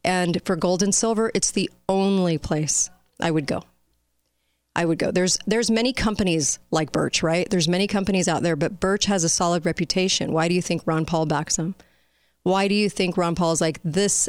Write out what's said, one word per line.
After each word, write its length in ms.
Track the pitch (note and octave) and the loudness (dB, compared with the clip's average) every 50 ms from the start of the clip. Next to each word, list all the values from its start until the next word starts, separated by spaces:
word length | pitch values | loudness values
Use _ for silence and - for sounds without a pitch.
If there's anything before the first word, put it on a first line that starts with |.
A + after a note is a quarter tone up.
| - | -2
And 360 | - F#3 F3+ F3+ E3+ E3+ G#3 - | 0 0 2 0 0 -2 -2 -2
for 100 | - F#3+ | -2 -2
gold 280 | D#3+ E3+ F3 F#3 E3+ | 0 0 0 0 2
and 120 | G3+ G3 G3 | 0 0 0
silver, 380 | - - A3+ A3+ G#3 A3+ A3+ - | 0 0 0 0 0 -2 0 0
it's 160 | G3 - - | -2 -2 0
the 180 | - G3+ F#3+ - - _ _ - | 0 -2 -2 -4 -6 _ _ -2
only 500 | F#3+ F#3+ G3 G3 G3 F#3+ F3+ F3 D#3+ D3 | 0 2 2 2 2 2 2 2 0 -2
place 500 | - - E3 D3+ D#3 C#3+ - - - - - _ _ _ _ - | -2 -2 -2 -2 0 0 0 -2 -2 -4 -6 _ _ _ _ -4
I 120 | - E3+ | -2 0
would 140 | D#3 D#3+ C#3 | 0 0 0
go. 180 | - - - - - _ _ _ _ _ _ _ _ _ _ _ _ _ _ _ _ _ _ _ _ _ | -2 -4 -6 -8 -12 _ _ _ _ _ _ _ _ _ _ _ _ _ _ _ _ _ _ _ _ _
I 100 | D#3 E3+ | -2 0
would 140 | E3 E3 - | 0 0 0
go. 120 | - - | 0 0
There's, 280 | - F3+ F#3 F3+ - - - | 0 0 2 0 0 -2 -2
there's 240 | G3 G#3+ A#3 A#3 - | -2 0 0 2 2
many 240 | A3+ A3 A#3 C4 C4 | 2 2 2 0 0
companies 640 | - - A3+ G#3+ - G#3 F#3 E3 D#3+ C#3+ - - - _ _ | 0 -2 -2 0 0 0 0 0 0 0 -2 -4 -6 _ _
like 220 | E3 D#3+ D#3 C#3 | -2 -2 -2 0
Birch, 300 | - D#3+ D3+ C#3 - - | -2 -2 -2 0 -2 -2
right? 260 | - D#3+ E3 F3+ F3+ - | 0 0 0 0 0 0
There's 180 | G3 F3+ D#3 | 0 0 2
many 200 | E3 F3+ F3+ G3+ | 2 2 2 0
companies 420 | G3 - G3+ G3 G3+ G3 F#3 E3 F#3 | 0 0 -2 0 0 0 0 2 0
out 140 | D#3+ - | 0 0
there, 140 | B2+ E3+ D#3+ | 0 0 0
but 220 | C#3+ E3 - G3+ - | 0 -2 -4 -2 -2
Birch 280 | - F#3+ G3 G#3 - | 0 0 0 0 0
has 180 | G3 G3+ F#3 E3 | 0 2 2 2
a 40 | E3 | 0
solid 360 | - - F3+ E3+ F3 F3 D3+ | 0 0 0 0 0 0 0
reputation. 680 | F3 D#3 - E3+ - - F#3+ F#3 F#3+ - - E3 D#3+ | -2 -2 -2 -4 -2 0 0 0 0 0 -2 -2 -2
Why 160 | D#3 D#3+ D#3+ E3+ | 0 0 2 2
do 60 | F3+ | 0
you 60 | F3+ | 0
think 220 | E3 - F3 D#3+ - | 0 -2 -4 -4 -2
Ron 220 | - D#3+ D#3+ D#3+ | -2 -2 -2 -2
Paul 180 | - E3+ D#3+ D#3+ | 0 0 -2 0
backs 320 | D3+ D#3 C#3+ D#3 - - | 0 -2 -2 -2 -2 -2
them? 180 | - D#3+ E3+ F#3+ - - _ _ _ _ _ _ _ _ _ _ _ | -2 -2 -4 -6 -10 -16 _ _ _ _ _ _ _ _ _ _ _
Why 260 | _ F3+ F#3 G3 G3 G3+ | _ 0 2 2 2 2
do 60 | G#3 | 2
you 160 | G#3 G#3 G3 | 2 2 0
think 260 | - - F#3+ F3+ F#3 | 0 0 -2 0 0
Ron 180 | F#3 F3 E3+ E3 | 0 0 0 0
Paul's 280 | F3+ F3 E3 E3 D#3 | 2 2 2 2 2
like, 180 | F3 D#3+ D#3 - | 0 0 -2 -4
"This, 460 | - E3 D3 F#3+ G3+ G3 - - - | -6 -2 0 0 2 2 2 0 -2